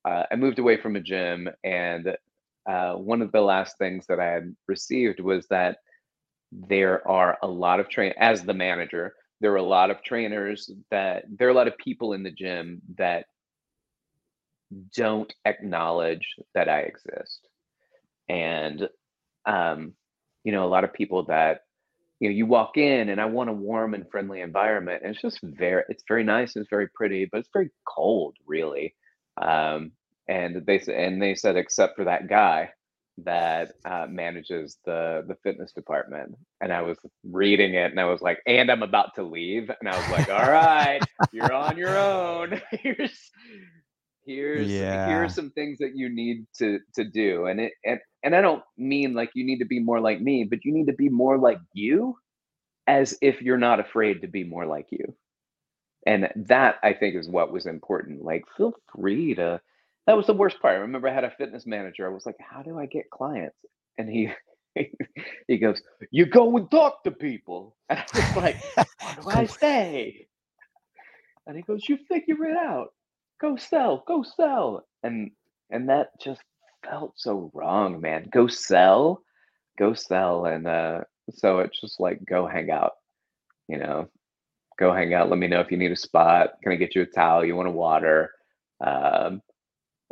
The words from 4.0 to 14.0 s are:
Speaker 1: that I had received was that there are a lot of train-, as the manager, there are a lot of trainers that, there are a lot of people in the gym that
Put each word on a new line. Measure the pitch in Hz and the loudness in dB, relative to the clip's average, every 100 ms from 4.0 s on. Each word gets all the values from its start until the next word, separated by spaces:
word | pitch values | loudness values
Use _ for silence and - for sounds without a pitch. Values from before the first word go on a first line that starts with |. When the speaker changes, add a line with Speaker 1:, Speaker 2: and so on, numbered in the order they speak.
| - | -4
Speaker 1:
that | 90 | -2
I | 87 | 0
had | 85 87 - - | -2 -6 -14 -8
received | 95 - 127 117 95 | -8 -4 0 0 0
was | 92 92 - | -2 -2 0
that | 92 90 - _ _ _ _ _ _ _ | 0 0 -2 _ _ _ _ _ _ _
there | 95 92 98 95 92 - | -20 0 2 4 2 2
are | 95 90 - | 4 4 2
a | 95 | -4
lot | 90 90 90 | -2 2 2
of | 98 | 0
train-, | - 98 - | -2 -2 2
as | 113 107 | 2 2
the | 90 | -2
manager, | 95 92 87 85 85 92 - _ _ | -2 -2 -2 -4 -6 -8 -12 _ _
there | 107 | 2
are | 98 | 2
a | |
lot | 92 92 95 | 4 4 4
of | 98 | 2
trainers | - 120 110 104 101 104 - 98 - | -6 -4 -4 -4 -6 -8 -12 -20 -4
that, | 101 95 90 - 101 | -2 -2 -4 -8 2
there | 127 | 4
are | |
a | |
lot | 127 117 | 6 4
of | - | 0
people | - - 113 | -10 -6 -6
in | 98 | -6
the | 95 | -8
gym | 87 92 87 85 87 - 90 | -8 -8 -8 -8 -14 -18 -4
that | 90 85 - _ _ _ _ _ _ _ | -2 -2 -6 _ _ _ _ _ _ _